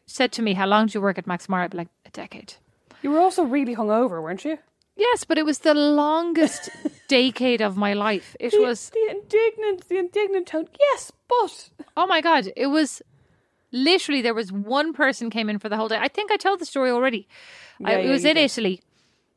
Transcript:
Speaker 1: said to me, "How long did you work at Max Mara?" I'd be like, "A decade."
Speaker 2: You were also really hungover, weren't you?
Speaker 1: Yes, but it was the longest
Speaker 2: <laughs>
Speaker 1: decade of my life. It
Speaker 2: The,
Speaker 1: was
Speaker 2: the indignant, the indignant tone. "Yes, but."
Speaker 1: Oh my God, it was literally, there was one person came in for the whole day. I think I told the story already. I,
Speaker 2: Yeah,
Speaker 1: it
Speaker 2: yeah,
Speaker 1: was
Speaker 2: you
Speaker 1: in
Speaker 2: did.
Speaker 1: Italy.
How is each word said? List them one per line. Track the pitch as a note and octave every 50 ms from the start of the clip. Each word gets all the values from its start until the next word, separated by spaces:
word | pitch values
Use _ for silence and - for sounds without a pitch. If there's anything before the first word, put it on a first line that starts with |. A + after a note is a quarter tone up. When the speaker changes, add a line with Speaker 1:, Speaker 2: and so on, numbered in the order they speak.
| _
Speaker 1:
said | _ - - C4 B3 -
to | - A3+
me, | A3 F#3
"How | F#3 G3
long | G3 G3+ G#3+ A3
did | A3 -
you | G#3+
work | G3 G3+ F#3 F#3+
at | F3+
Max | - F3+ F3 - -
Mara?" | F#3+ F#3 F3+
I'd | E3+ -
be | F3
like, | E3+ E3+ _ _ _
"A | -
decade." | _ - - - - - - - - _ _ _ _ _ _ _ - - -
Speaker 2:
You | C#4+
were | D4 D#4
also | F4 F#4 F4+ F#4 F4
really | B3 A#3 D4 C#4 A#3+ A#3+
hungover, | G#3+ A3+ G#3 G#3 A3+ B3 B3 F3+ E3 D#3+
weren't | D#3 F3+ F#3+ -
you? | D4 D#4+ D4 - _ _ _ _ _ _
Speaker 1:
Yes, | - G#4 A#4+ B4 G4+ -
but | - E4+ D#4
it | D#4
was | D4+ D4 -
the | - D#4+ D4
longest | D4 D4 D4 D4 D4 D4 D4 D#4 E4 E4+ F4 E4 D#4 D#4+ - - - - - - - - D4
Speaker 2:
<laughs> | - - _ _
Speaker 1:
decade | C#4 B3+ B3 C4 A#3 - B3 B3+ B3 A3
of | A3 G#3 F#3+
my | G3 G#3 G3+ G3+
life. | G3+ G3+ A3 G#3+ F#3 - - - -
It | - A#3+ A3
Speaker 2:
The, | G#4
Speaker 1:
was | G#4+ B3 A#3+ G3+ - -
Speaker 2:
the | - A4+ A4 G#4+
indignant, | - G4 G#4 - - G#4+ A4+ A4+ A4 A4 A4 G#4+ G4 F4+ - _
the | F4+ F#4+
indignant | F4+ F4+ - G4+ G#4 G4 G4 F#4+ F4+
tone. | - - D#4 D#4+ - _ -
"Yes, | C#5+ D5 C5 - - - - _ _
but." | _ B4 B4 A4 - - - - - _ _ C#4+ - _
Speaker 1:
Oh | - E4+
my | F#4 F#4 D#4+
God, | D4 E4+ E4 C#4+ A#3 - -
it | - B3 C#4
was | C#4 D#4 D#4 C4 - - - _ _ _ _ _ _ _ _ _ _ _ _ _ -
literally, | B3 C4 D#4 F4+ F#4 - - C#4+ C4+ A3
there | A#3 A#3
was | G#3+ A#3 F3+ F#3+
one | G3+ G3+ G#3 B3 C#4 D4+ E4 D4+
person | - D4+ C4+ C4 - A#3+ A#3
came | G#3 A3+ A3+ G#3+
in | G#3 G#3
for | - A3
the | G3+
whole | G#3+ A3 A3
day. | A3 G#3+
I | G#3 C#4+
think | - - G#4+ G4+
I | G#4+
told | G4+ - F#4+ G4 F#4
the | F4
story | - - C#4 C4 B3+
already. | B3 A#3+ B3+ C4+ A#3 G3+ - _ _ - - - - - - - - _ -
I, | G#3 A3+
Speaker 2:
Yeah, | -
Speaker 1:
it | F#3+
Speaker 2:
yeah, | C4 C4+
Speaker 1:
was | C#4 -
Speaker 2:
you | D4
Speaker 1:
in | D#4
Speaker 2:
did. | D#4+ D4+
Speaker 1:
Italy. | C4+ - - A3+ F#3+ F#3 - _ _ _ _ _ _ _ _ _ _ _